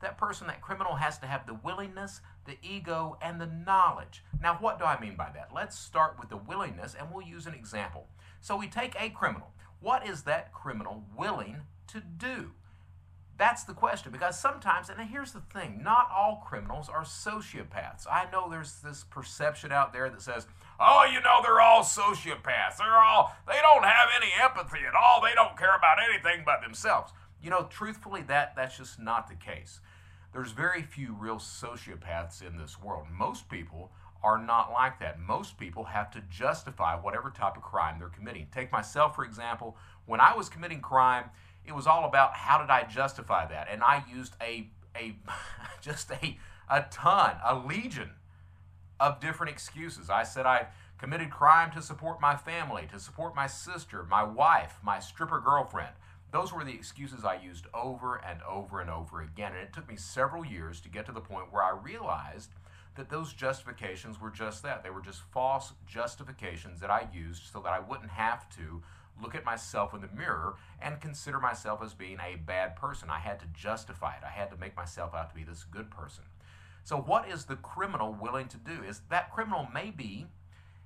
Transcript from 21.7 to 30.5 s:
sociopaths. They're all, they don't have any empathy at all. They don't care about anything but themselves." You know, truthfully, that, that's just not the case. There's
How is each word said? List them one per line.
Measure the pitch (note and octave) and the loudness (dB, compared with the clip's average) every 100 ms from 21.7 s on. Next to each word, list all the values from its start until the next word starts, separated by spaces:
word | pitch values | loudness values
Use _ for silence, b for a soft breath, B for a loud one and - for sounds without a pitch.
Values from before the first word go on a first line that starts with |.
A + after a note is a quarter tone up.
| A3+ | 10
sociopaths. | - G#3+ G3+ G3+ E3 C#3+ C3+ A#2+ F#2+ - | 8 2 0 0 -4 -4 -2 0 0 0
They're | G#3+ A3+ | 6 10
all, | A3 G#3+ - - - | 10 8 6 2 -2
they | C4+ | 8
don't | D#4 D4 | 10 12
have | G3 A#3 A#3+ A#3+ | 10 10 8 6
any | G#3+ F#3 | 2 4
empathy | B3+ F#3+ D#3 D#3 C3 | 4 4 -6 -4 2
at | |
all. | E3 A#3+ A#3+ | 8 10 10
They | A3+ | 8
don't | A#3 A3 - | 6 4 4
care | F#3 | 4
about | F#3+ E3+ E3 | 8 8 8
anything | A#3 G3+ E3 F3 D3+ | 4 2 0 0 2
but | C3+ | 0
themselves." | A#2 A2+ A3 C#3+ - - b b | -2 -4 0 0 0 -14 b b
You | D#3+ | -2
know, | F#3 D3 | -2 -2
truthfully, | - G#3+ G#3+ G#3 F#3+ | -8 -10 -10 -10 -10
that, | C3+ C#3+ - | 0 2 2
that's | - C3 - | -2 -6 -8
just | B2+ - | -16 -10
not | A2+ A#2 - | -2 -2 -2
the | |
case. | F2 - F2 - - b b b b b | -10 -12 -12 -12 -20 b b b b b
There's | C3 B2 | -10 -8